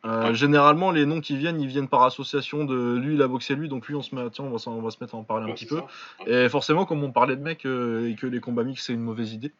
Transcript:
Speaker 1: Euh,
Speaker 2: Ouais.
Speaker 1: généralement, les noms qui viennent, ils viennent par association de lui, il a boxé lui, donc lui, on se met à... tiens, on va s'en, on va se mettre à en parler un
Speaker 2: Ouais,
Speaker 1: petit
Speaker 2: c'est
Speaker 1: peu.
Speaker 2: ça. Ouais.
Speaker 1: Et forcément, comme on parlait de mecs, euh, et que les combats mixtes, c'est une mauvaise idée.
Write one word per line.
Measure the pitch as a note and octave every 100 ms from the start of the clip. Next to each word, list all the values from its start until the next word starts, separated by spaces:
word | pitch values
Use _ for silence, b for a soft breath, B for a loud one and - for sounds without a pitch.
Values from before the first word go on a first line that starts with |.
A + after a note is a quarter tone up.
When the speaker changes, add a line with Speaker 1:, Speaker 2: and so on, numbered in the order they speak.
Speaker 1:
Euh, | A2+ A2+ A2+
Speaker 2:
Ouais. | A#2
Speaker 1:
généralement, | C#3+ D3 C#3+ D3+ F#3+
les | E3
noms | C#3+ D#3+
qui | D3 C#3
viennent, | D#3 E3
ils | C#3
viennent | C3+ C3+
par | C3
association | B2+ C3 C3+ C#3+ C3+ D3
de | D3 B2+ A#2+ B2
lui, | C3+
il | D3+
a | C3
boxé | B2+ - C#3
lui, | D#3
donc | C3 -
lui, | D3
on |
se | C3
met | C3+
à... | B2
tiens, | -
on | C#3+
va | A#2
s'en, | A#2+
on | A2+
va | A2+
se | G#2+
mettre | A#2+ A2+
à |
en |
parler | A2 A2 A2
un |
Speaker 2:
Ouais, |
Speaker 1:
petit | -
Speaker 2:
c'est | A#2
Speaker 1:
peu. | D3+
Speaker 2:
ça. | - - - -
Ouais. | - B2
Speaker 1:
Et | B2
forcément, | C#3+ - D#3 F#3+
comme | D#3
on | C#3+
parlait | B2 B2
de | C3
mecs, | D3 D#3+ C3+
euh, | B2+ A#2+ A2+ A#2
et |
que | G#2+ C3
les | B2
combats | A#2+ A#2+
mixtes, | A#2 C3 -
c'est |
une | A#2
mauvaise | A#2 A2+ A2+
idée. | A2 C#3 _